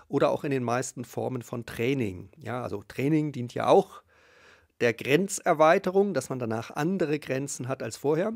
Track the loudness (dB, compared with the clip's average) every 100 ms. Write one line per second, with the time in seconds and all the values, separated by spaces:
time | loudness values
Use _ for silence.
0 | -4 0 2 0 -2 -2 0 -2 -4 -10
1 | -12 -6 -6 -6 -8 -10 -10 -4 -2 0
2 | -2 -6 -16 -16 -10 -8 -8 -10 -10 -4
3 | 0 0 0 -6 -8 -2 6 6 6 -6
4 | _ _ _ _ -20 _ _ 0 0 0
5 | 2 2 2 -2 0 6 6 6 2 2
6 | 2 0 -4 -6 -4 -4 -6 -4 -2 0
7 | 0 -2 -4 -6 -4 -8 -6 -6 -8 -4
8 | 0 0 0